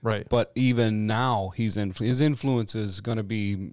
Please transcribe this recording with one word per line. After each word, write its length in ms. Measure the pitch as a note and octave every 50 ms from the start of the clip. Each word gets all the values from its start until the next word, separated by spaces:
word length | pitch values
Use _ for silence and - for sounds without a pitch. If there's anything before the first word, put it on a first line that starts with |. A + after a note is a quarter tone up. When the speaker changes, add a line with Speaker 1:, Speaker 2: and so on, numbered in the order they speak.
| -
Speaker 1:
Right. 240 | A2+ G#2+ G2+ F2 -
Speaker 2:
but 220 | - A#2+ G#2+ - -
even 540 | B2 B2+ B2+ B2 A#2 A#2 A2 G#2+ G#2+ G#2+ G#2+
now, 440 | A2 A2+ B2+ C3 A#2+ G#2 F#2+ F#2+ -
he's 220 | - A#2 A2 F#2 G#2+
influ-, 280 | G#2 G2 F#2 - G2
his 140 | A2+ B2+ B2+
influence 560 | D3 D3+ D3 B2 - C#3 C3 A#2+ A2 G2+ -
is 240 | A2 G#2+ G2+ F#2+ G2
gonna 240 | G2+ A#2+ A#2 A2+ G#2+
be 480 | G2 A2 G#2+ G#2 G2+ G2+ F#2+ F#2+ -